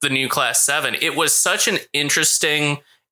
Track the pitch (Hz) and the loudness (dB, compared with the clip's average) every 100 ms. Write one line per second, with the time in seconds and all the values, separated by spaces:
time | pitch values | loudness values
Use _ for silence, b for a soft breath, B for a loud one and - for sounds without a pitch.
0 | 143 135 135 - 127 123 - 147 135 113 | -2 0 -2 0 0 0 0 0 -2 -2
1 | 160 143 156 - 180 196 - 190 - 147 | -2 0 0 2 2 0 0 -2 -2 -4
2 | 143 151 135 - 160 151 147 143 b b | 0 0 2 2 0 0 0 -2 b b
3 | b | b